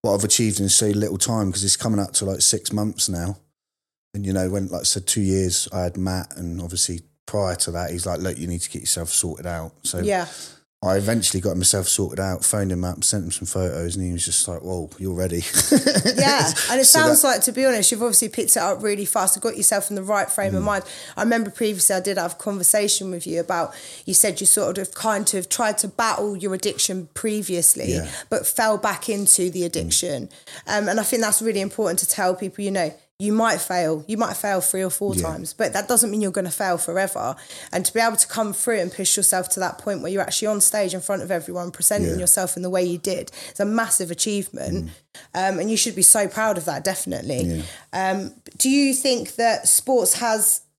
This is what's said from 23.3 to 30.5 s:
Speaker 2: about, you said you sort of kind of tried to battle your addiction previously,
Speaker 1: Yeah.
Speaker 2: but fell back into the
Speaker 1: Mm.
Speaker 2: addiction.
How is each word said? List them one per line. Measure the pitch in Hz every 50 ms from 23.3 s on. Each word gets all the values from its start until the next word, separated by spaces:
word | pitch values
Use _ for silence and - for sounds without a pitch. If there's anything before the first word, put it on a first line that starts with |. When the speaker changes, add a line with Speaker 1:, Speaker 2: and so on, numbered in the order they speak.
| 156 170
Speaker 2:
about, | 165 - 185 170 160 - - - - - - - -
you | - 185
said | - - 208 165 -
you | 196
sort | - - 208 202 185 180
of | 202 190 - -
kind | - - 220 214 196 208 - -
of | 190 175 -
tried | - - 240 214 208 -
to | -
battle | 196 - - 233 220 202 - 208 208 202
your | 185 185 202 190
addiction | 180 - 208 - - - - 185 185 170 - _
previously, | - - 220 214 214 196 185 180 175 165 - - - 62 - -
Speaker 1:
Yeah. | - - - - - - _
Speaker 2:
but | - - -
fell | - - - 226 220 214
back | 202 - 208 185 - - -
into | 214 202 202 - - - 180 185
the | 175 185
Speaker 1:
Mm. | 175
Speaker 2:
addiction. | 175 - 156 - 82 - - - - 143 123 113 - - - - -